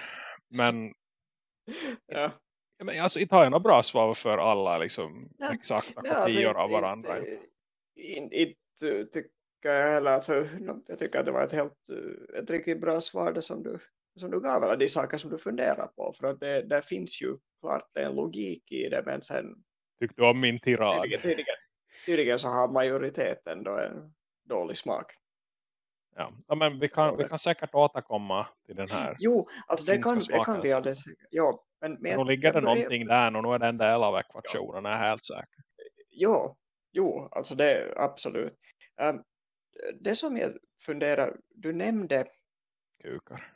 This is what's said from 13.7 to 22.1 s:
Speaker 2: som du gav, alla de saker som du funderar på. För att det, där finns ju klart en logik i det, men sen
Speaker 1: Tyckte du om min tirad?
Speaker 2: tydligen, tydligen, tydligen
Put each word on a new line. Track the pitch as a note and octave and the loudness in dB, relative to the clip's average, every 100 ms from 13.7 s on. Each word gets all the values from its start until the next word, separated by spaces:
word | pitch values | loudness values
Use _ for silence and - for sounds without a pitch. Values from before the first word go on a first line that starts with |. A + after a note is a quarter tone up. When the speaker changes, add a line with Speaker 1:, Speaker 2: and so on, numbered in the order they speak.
| F3 - _ _ F3+ | -10 -14 _ _ -14
Speaker 2:
som | F3+ | -6
du | F#3 | -4
gav, | - B2+ | 0 0
alla | F#2+ A2 | 2 2
de | C3+ | 0
saker | D#3+ C3+ D3+ | 0 -2 -4
som | D3+ | -8
du | D#3+ | -8
funderar | - A#3+ - - - | -6 -2 -2 -2 -4
på. | - - - | -8 -8 -4
För | C3+ | -4
att | C#3 | -4
det, | C#3+ C#3 | -2 -4
där | A2+ D3 | 0 -2
finns | - F#3 F3 - | -2 -8 -6 -6
ju | B2+ C#3 _ _ | -6 -8 _ _
klart | - C#2+ - D2 | -4 -4 -4 -6
en | C#2 | -4
logik | C#2 E2 E2+ G2 D#2+ - | -4 -4 -6 -8 -8 -8
i | C2+ B1+ | -6 -4
det, | C2 - | -4 -4
men | C#2 | -6
sen | - C2+ G1+ - _ _ _ - | -6 -8 -8 -14 _ _ _ -8
Speaker 1:
Tyckte | A#2 - | -6 4
du | A#2+ | 6
om | B2 | 6
min | B2+ A#2+ | 4 2
tirad? | B2+ A#2 G#2 E2+ | 2 4 4 2
Speaker 2:
tydligen, | G2 G2+ | 0 0
tydligen, | F3 D#3 C3+ - _ _ _ - | 0 -2 -2 -8 _ _ _ -10
tydligen | - | 0